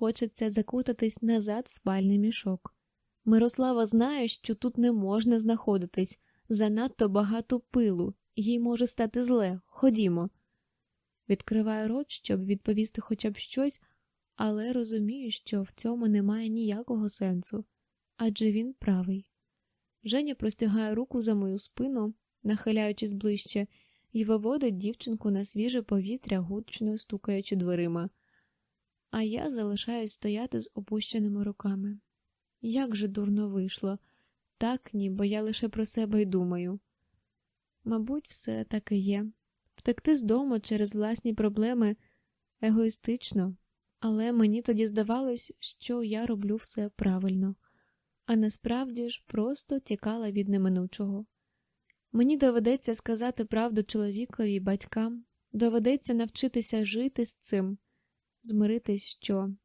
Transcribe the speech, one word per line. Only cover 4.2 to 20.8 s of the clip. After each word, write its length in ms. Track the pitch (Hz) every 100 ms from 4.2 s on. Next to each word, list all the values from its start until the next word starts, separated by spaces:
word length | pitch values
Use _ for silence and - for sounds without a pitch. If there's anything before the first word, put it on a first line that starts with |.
| 233
що 280 | - - 214
тут 220 | 247 240
не 140 | 240
можна 480 | 220 190 208 226 233
знаходитись, 800 | 220 226 - 196 180 - 190 - _ _ -
занадто 600 | 214 214 214 247 - 214
багато 500 | 196 208 226 - 247
пилу, 540 | - 254 220 175 196 - _ -
їй 240 | 208 240
може 280 | 233 240 247
стати 360 | - 220 247
зле, 380 | 247 240 190 185 -
ходімо». 640 | - 262 220 190 170 170 - _ _ _ _ _ _ _ _ -
Відкриваю 580 | 196 - 220 214 214 214
рот, 240 | 254 294
щоб 340 | - - 196 190
відповісти 560 | 202 - 214 220 -
хоча 280 | - 214 214
б 80 | 208
щось, 440 | - 262 277 - _ _ _ _ _ -
але 380 | 214 214 233
розумію, 580 | 254 220 220 208 269 240
що 300 | - - 202
в 100 | 196
цьому 360 | - 226 240 226
немає 420 | 208 196 220 226
ніякого 600 | 226 214 208 240 233 208
сенсу, 560 | - 190 180 - 214 - _ _ _ _ -
адже 340 | 226 208 220
він 220 | 214 240
правий. 540 | 262 - 185 180 190 - _ _ _ _ _ _ _
Женя 320 | 214 247 294 254
простягає 600 | 214 - 220 214